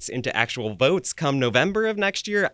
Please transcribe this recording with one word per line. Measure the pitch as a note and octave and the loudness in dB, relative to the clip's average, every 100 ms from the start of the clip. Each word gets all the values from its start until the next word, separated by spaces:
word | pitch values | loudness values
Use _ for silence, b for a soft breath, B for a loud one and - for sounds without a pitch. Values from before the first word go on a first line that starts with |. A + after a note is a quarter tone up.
| - B2+ | -4 -6
into | B2+ | -2
actual | A2 A#2 - A2 | 0 -2 -2 -4
votes | G#2+ C3 F3+ - | 2 2 2 -2
come | - D3+ C#3 | -2 0 2
November | B2 A#2 F3 G#3 A3 | 2 4 2 2 0
of | G#3 | 0
next | G3 - - | -2 -2 -4
year, | G#3 F#3 | 0 0